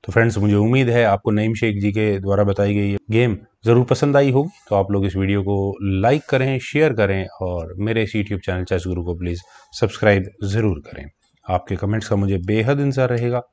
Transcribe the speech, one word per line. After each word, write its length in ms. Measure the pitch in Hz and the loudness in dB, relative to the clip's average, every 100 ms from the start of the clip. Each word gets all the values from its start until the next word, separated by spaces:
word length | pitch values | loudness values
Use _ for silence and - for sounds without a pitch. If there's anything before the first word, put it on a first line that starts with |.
तो 80 | - | 0
फ्रेंड्स, 260 | 117 117 107 | 2 2 2
मुझे 180 | 104 101 | 2 4
उम्मीद 340 | 110 131 127 | 4 2 2
है 140 | 117 113 | 2 2
आपको 260 | 101 - | 2 0
नईम 220 | 104 110 | 0 0
शेख 280 | 107 117 101 | 0 -2 0
जी 100 | 101 | -2
के 260 | 101 107 98 | 0 0 0
द्वारा 240 | 95 98 | 0 2
बताई 300 | 101 98 101 104 | 2 2 0 0
गई 160 | 101 | 0
ये 60 | 98 - | -4 -2
गेम 260 | 110 120 101 - _ 110 | 2 2 0 -8 _ 2
ज़रूर 180 | 117 123 | 4 4
पसंद 320 | 123 143 139 | 2 4 4
आई 140 | 139 | 4
होगी। 180 | 131 160 _ - | 2 -2 _ -2
तो 60 | 101 | 0
आप 160 | 98 | 0
लोग 140 | 101 98 | 0 0
इस 100 | 90 | 0
वीडियो 260 | 95 101 | 0 0
को 140 | 98 101 98 98 98 95 | 0 -2 -2 -4 -2 0
लाइक 240 | 110 151 - | 2 0 0
करें, 280 | 135 131 131 | -2 0 -4
शेयर 340 | - 143 156 | -4 0 0
करें 320 | 113 101 98 92 - | 2 0 0 -4 -6
और 320 | 92 87 82 92 | -6 -6 -8 -6
मेरे 240 | 104 113 | -2 -2
इस 120 | 107 113 | -2 -2
YouTube 300 | 101 101 - | -4 -6 -4
चैनल 180 | 92 | -6
चेस 200 | 92 92 87 | -2 -4 -2
गुरु 160 | 87 | -6
को 120 | 87 87 | -4 -6
प्लीज 220 | 90 87 - - _ - | -6 -6 -10 -20 _ -4
सब्सक्राइब 520 | 107 - 107 101 98 - | -4 0 2 2 0 -8
ज़रूर 380 | 101 104 107 80 - | -4 -2 -2 -4 -8
करें। 180 | - 71 _ _ _ - | -16 -16 _ _ _ -6
आपके 300 | 92 - 92 | -6 -4 -6
कमेंट्स 320 | 101 110 107 | -2 -4 -2
का 80 | 104 | -2
मुझे 220 | 98 98 90 | 0 -2 0
बेहद 320 | 107 110 143 | 0 0 0
इंतज़ार 300 | 139 135 127 | 0 0 0
रहेगा। 320 | 120 120 123 - | 0 -2 -4 -6